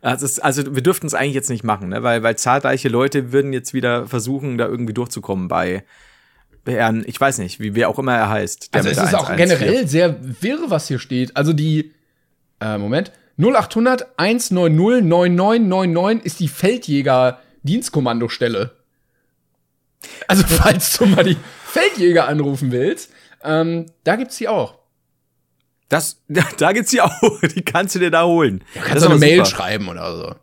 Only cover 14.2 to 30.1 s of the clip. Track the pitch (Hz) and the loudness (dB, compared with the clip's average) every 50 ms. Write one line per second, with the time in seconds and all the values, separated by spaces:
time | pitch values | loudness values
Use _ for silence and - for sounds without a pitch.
14.2 | 160 202 226 240 233 - 185 180 180 165 156 156 180 214 247 254 214 160 170 175 | 0 0 0 0 -2 -2 0 2 2 4 4 4 4 4 4 4 4 4 4 4
15.2 | 180 180 175 175 185 208 226 240 226 190 185 190 190 180 165 170 180 196 226 226 | 4 4 2 2 2 2 2 2 2 2 2 0 0 0 0 0 2 0 0 -2
16.2 | - 180 156 - 180 147 - - - 190 233 240 - - 147 139 135 143 131 127 | -2 -8 -6 -4 -4 -4 -2 0 2 2 2 0 -2 -2 -2 0 2 2 2 4
17.2 | 127 127 123 - _ _ _ _ - 139 185 240 254 - - 156 131 123 117 117 | 4 2 0 -4 _ _ _ _ -4 -2 -2 -2 -2 -2 -2 -2 -2 0 0 -2
18.2 | 120 113 - - 123 117 113 98 104 120 _ _ _ _ _ _ _ _ _ _ | -2 -4 -2 -2 -2 -2 -2 -2 -4 -6 _ _ _ _ _ _ _ _ _ _
19.2 | _ _ _ _ _ _ _ _ _ _ _ _ _ _ _ _ - - - - | _ _ _ _ _ _ _ _ _ _ _ _ _ _ _ _ -20 -20 -18 -18
20.2 | - - 185 196 - - 165 160 - - - 185 - - - - 262 196 185 175 | -2 2 4 4 4 4 4 4 4 4 4 2 0 -2 0 2 4 4 6 6
21.2 | - 190 175 - - - - - - - - 302 349 403 392 254 180 175 170 170 | 4 2 2 0 -2 -16 -20 -20 -18 -4 0 0 2 2 0 2 2 4 4 4
22.2 | 143 120 151 151 147 139 139 131 143 127 123 123 131 185 - - - _ _ _ | 2 2 0 -2 -2 -2 -2 -2 -2 -2 -2 0 0 -2 -2 -4 -10 _ _ _
23.2 | _ _ - _ - 143 156 160 165 165 170 170 165 165 _ _ _ 151 185 220 | _ _ -20 _ -6 -2 0 0 0 0 -2 -4 -6 -10 _ _ _ -2 0 0
24.2 | 262 247 - - 226 214 220 185 123 - - _ _ _ _ _ _ _ _ _ | -2 -8 -8 -8 -4 -4 -2 -2 -4 -6 -8 _ _ _ _ _ _ _ _ _
25.2 | _ _ _ _ _ _ _ _ _ _ _ _ _ _ 139 160 156 - - _ | _ _ _ _ _ _ _ _ _ _ _ _ _ _ -4 -2 -2 -4 -10 _
26.2 | _ _ 147 170 165 - - - 147 165 196 226 214 - - 247 - 175 - - | _ _ 0 0 0 0 0 0 2 2 2 0 -2 0 2 2 2 2 2 2
27.2 | - 226 208 - - 156 - 196 170 - - 170 190 190 - 185 180 175 160 165 | 2 2 2 2 -2 -2 -2 -4 -8 -4 -2 -2 -2 -2 -2 -2 -2 2 2 2
28.2 | 170 175 170 170 156 123 98 92 - - - - - - - 127 165 160 156 147 | 4 4 4 2 2 2 0 -4 -10 -14 -14 -10 -6 -2 2 4 6 6 6 6
29.2 | 147 147 165 180 - 95 - - 92 90 104 107 101 92 87 82 85 82 | 6 6 6 6 4 2 0 -4 -6 -4 -4 -4 -6 -8 -8 -8 -8 -8